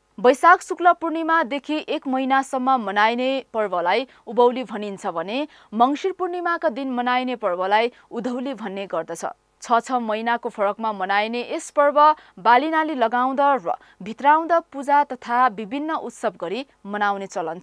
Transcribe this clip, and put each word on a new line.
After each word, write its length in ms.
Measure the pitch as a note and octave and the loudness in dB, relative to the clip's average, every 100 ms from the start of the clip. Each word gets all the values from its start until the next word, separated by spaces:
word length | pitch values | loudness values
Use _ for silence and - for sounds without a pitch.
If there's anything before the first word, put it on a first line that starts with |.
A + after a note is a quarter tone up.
| _ - | _ 2
वैशाख 420 | A#3+ C#4 E4+ F#4 | 4 6 6 6
शुक्ल 300 | - F4 F4 | 2 0 2
पूर्णिमादेखि 920 | F4 E4 D#4+ D#4+ E4 B3 C#4 - D4+ - | 2 -2 -4 0 0 0 -6 -6 -6 -4
एक 200 | D4+ C#4 | -6 -4
महिनासम्म 680 | C4 C4 C4+ C4+ C4 B3+ C4 | -4 0 0 0 -2 0 0
मनाइने 640 | G3+ G3+ A3 A#3+ B3+ C4+ - | 0 2 2 2 -2 -4 -4
पर्वलाई 520 | A3+ G#3 F3+ E3+ A3 C4 _ - | -4 -2 0 0 0 -2 _ -6
उभौली 380 | A3+ A#3+ B3+ | 2 2 2
भनिन्छ 420 | A3+ G#3+ G#3 F#3+ G3 | -6 -8 -8 -6 -6
भने 400 | E3+ F3+ B3 D4+ - - | -6 -6 -6 -6 -12 -8
मङ्सिर 380 | G#3+ C4 D4 F#4+ F#4 | 2 2 2 -4 -4
पूर्णिमाका 500 | F4+ F4+ E4+ E4 E4 | -6 -4 -4 -2 -2
दिन 220 | A3+ C4+ | -4 -6
मनाइने 460 | B3 B3 B3+ B3+ A#3+ | -4 -2 -2 -2 -4
पर्वलाई 560 | G#3 F3 F#3+ G#3+ A#3+ - - | -4 -2 0 2 0 -4 -12
उधौली 440 | A3 A3+ B3 C4 | -8 -6 -6 -8
भन्ने 320 | A3+ G#3+ F#3+ G3 | -8 -10 -10 -6
गर्दछ। 380 | E3+ E3 E3+ F#3 - _ _ | -6 -6 -8 -10 -12 _ _
छ 180 | - A#3 | 0 0
छ 120 | A#3 | 0
महिनाको 560 | B3+ A3+ G#3+ A#3 A#3 A#3 | -4 -2 -4 -2 -2 -4
फरकमा 440 | A3 G3+ G#3 A3 | -2 -2 -2 -6
मनाइने 480 | G3+ F#3 G3+ A3 A#3+ - | -4 0 0 0 -4 -6
यस 160 | E4 - | -8 -4
पर्व 440 | D4 C#4+ C#4+ D4+ D4+ - - | 2 4 6 6 4 -4 -2
बालीनाली 560 | G#3 B3 D#4 D#4+ D#4+ | 6 6 6 0 0
लगाउँदा 540 | C#4 A3+ A#3+ C4 C4+ C#4+ C4 | 0 0 2 0 2 2 2
र 80 | E3+ - _ - | -2 -6 _ -14
भित्राउँदा 560 | F#3+ A3+ C4+ D#4 E4 E4+ - | -12 -2 4 4 4 0 0
पूजा 320 | C#4 C4+ C#4+ | -8 2 2
तथा 420 | C#4+ B3 A#3 A#3+ B3+ G3 | 2 -4 -2 2 2 0
विभिन्न 340 | G3+ C#4 D#4 D#4 | -8 -6 -4 -6
उत्सव 280 | A#3 - A3 F#3 | -6 -6 -6 -4
गरी 260 | E3+ A3 C#4 _ G3 | -6 -6 -8 _ -8
मनाउने 400 | G3+ G3+ G3+ G3 | -2 0 -2 -6
चलन 320 | G3 D#3+ F3 | -6 -6 -8